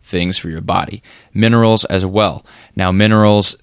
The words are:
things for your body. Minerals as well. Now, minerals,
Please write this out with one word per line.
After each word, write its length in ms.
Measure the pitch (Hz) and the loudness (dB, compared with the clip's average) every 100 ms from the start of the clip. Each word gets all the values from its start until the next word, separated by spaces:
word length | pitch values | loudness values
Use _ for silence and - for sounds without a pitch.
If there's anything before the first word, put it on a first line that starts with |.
things 360 | - 87 90 95 | -8 -4 -4 -6
for 120 | 82 | -8
your 120 | 80 | -8
body. 420 | - 90 - - - - _ | -4 -4 -6 -12 -18 -20 _
Minerals 500 | 104 113 117 113 110 - | -2 2 4 2 2 0
as 200 | 95 95 | -4 -2
well. 400 | 101 101 - - - - - | 0 -2 -4 -14 -20 -12 -4
Now, 160 | 92 | 0
minerals, 640 | 95 107 107 107 104 95 - | 2 4 4 4 2 0 -6